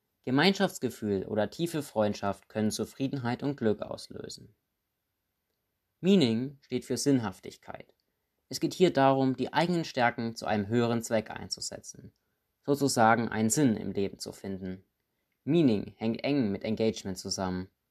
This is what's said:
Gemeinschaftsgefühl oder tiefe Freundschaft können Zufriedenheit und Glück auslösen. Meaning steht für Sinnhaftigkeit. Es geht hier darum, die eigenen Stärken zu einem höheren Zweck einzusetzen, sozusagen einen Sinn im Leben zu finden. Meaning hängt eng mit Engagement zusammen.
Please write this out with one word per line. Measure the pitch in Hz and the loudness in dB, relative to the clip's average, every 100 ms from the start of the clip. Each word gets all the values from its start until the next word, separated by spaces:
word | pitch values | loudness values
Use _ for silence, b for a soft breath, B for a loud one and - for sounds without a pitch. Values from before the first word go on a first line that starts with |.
| _ _ | _ _
Gemeinschaftsgefühl | - 135 180 196 190 - 123 - 107 98 | -2 4 4 4 -2 -2 -6 -4 -2 -2
oder | - 107 104 | -2 -2 -2
tiefe | - 165 156 | -2 -4 -4
Freundschaft | 143 110 104 104 101 98 _ | -4 0 0 0 -4 -6 _
können | 110 107 | -2 -2
Zufriedenheit | 104 110 - 135 139 117 123 | -2 -6 -4 -4 -2 -4 -2
und | 139 | -4
Glück | 143 113 208 | 0 0 0
auslösen. | - - - - - - 117 _ _ _ _ _ _ _ _ _ _ _ _ _ _ _ | -4 -10 -12 -14 -14 -16 -20 _ _ _ _ _ _ _ _ _ _ _ _ _ _ _
Meaning | 170 196 123 113 131 143 | 4 6 6 2 -4 -10
steht | _ 123 | _ -8
für | - 123 | -4 -2
Sinnhaftigkeit. | 143 135 107 - - - - - - _ _ _ _ _ _ | 4 2 2 -8 -16 -18 -16 -16 -16 _ _ _ _ _ _
Es | 135 | -4
geht | 170 | -4
hier | - 180 | 4 4
darum, | 139 135 135 131 131 | 6 4 6 2 0
die | 127 | -2
eigenen | 143 170 175 | 0 0 0
Stärken | 156 - 117 117 117 | -2 0 0 0 -6
zu | 113 - | -6 -2
einem | 107 101 | -2 2
höheren | 120 117 117 | 2 2 0
Zweck | 117 110 107 | 0 -2 -2
einzusetzen, | - 98 - - - - - - _ _ _ _ _ | -12 -10 -10 -10 -12 -16 -20 -20 _ _ _ _ _
sozusagen | - 143 139 131 110 113 110 | -2 0 2 6 6 6 2
einen | 107 110 | 0 0
Sinn | 151 139 98 | 4 4 2
im | 95 | -2
Leben | 101 95 - | -4 -4 -6
zu | - | -14
finden. | - 98 95 95 95 _ _ _ _ _ _ | -12 -10 -8 -8 -10 _ _ _ _ _ _
Meaning | 127 170 143 101 - - | 0 2 4 2 -4 -6
hängt | 113 113 | -4 -4
eng | - 143 107 | -2 0 0
mit | 98 | -2
Engagement | 110 107 113 107 98 92 | -4 0 0 0 -8 -8
zusammen. | 98 95 92 92 92 _ _ | -8 -4 -4 -4 -8 _ _